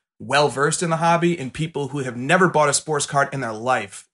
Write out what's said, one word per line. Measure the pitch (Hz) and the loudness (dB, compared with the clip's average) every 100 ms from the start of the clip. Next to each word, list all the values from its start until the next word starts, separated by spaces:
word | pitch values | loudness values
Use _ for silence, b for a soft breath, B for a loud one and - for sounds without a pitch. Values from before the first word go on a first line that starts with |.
| _ _ | _ _
well-versed | 107 135 139 117 151 156 | -2 2 2 2 0 0
in | 170 | -2
the | 160 | 0
hobby | 170 170 175 170 | 2 4 2 0
and | 131 | -4
people | - 156 143 139 | -6 -6 -4 -6
who | 143 | -4
have | 127 117 | -6 -6
never | 135 180 185 | 0 4 4
bought | 151 147 | 4 2
a | |
sports | 135 - 147 - | 0 -2 -4 -2
card | 147 139 | 0 0
in | 139 | -2
their | 120 | -6
life. | 107 120 123 98 - - | -4 -2 -2 -2 -14 -14